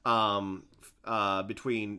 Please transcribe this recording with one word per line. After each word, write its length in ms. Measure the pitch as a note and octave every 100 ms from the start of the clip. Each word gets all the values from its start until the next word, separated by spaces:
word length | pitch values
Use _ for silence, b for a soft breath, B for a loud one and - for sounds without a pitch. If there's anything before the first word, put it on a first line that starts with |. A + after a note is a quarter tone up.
um, 580 | B2 A2+ G#2+ G2+ G2 F#2+ - - - -
uh, 380 | A2 A2 G2+ F#2+
between 560 | G2 A2 C3 A2+ G#2